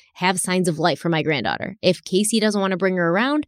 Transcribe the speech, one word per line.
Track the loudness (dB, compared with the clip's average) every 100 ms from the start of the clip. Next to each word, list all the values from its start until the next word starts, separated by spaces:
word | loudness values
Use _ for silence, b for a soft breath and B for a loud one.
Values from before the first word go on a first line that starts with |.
| b
have | -4 -2 0
signs | 0 0 0
of | 0
life | 0 0
for | 0
my | 0
granddaughter. | 0 -2 -2 -4 -6 -2
If | 0 0 0
Casey | -2 0 0
doesn't | 0 0
want | 0
to | 0
bring | 0 2
her | 2
around | 2 0 0